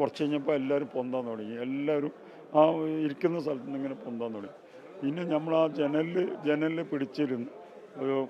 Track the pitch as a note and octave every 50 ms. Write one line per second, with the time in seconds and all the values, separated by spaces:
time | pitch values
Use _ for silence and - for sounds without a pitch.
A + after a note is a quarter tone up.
0 | D3 B2+ - - D3+ C#3+ D3 D3 C#3 D3+ D3+ C#3+ C3 C3+ C#3+ C#3+ C#3 B2 - C3+
1 | B2 B2+ B2+ C3 B2 A#2+ A2+ A2 G#2+ G#2+ A#2 A#2 B2 B2+ C3+ C#3 C#3+ D3 D3+ D3
2 | C#3+ D#3 - - - - - - - - - D3+ D3+ D#3+ E3 E3 D#3 D#3 D#3 D#3
3 | D#3 D3+ C#3 C#3 - F3 E3 E3+ C#3+ C#3+ C#3 B2+ A#2+ C#3 C#3 C#3 C3+ C3+ C3+ -
4 | - B2 A#2+ A2+ A#2 A#2 A2 G#2 G2 F#2+ - - - - - - - - - -
5 | - C#3 D3+ F3 F3+ D#3 D3+ D3+ D#3 D#3+ D#3+ D#3+ D#3+ D#3+ D3 D#3 D3 C#3+ D3 D3+
6 | D#3+ E3 F3 F#3 F3+ - - - D3+ D3 D3+ D3 D#3 D#3+ D#3+ E3 E3 - D#3 C#3+
7 | C#3 C3+ - - D3+ C3+ B2+ A#2+ A#2+ C#3+ - - - - - - - - - C#3
8 | C3+ C3+ C3+ C3+ C3+ -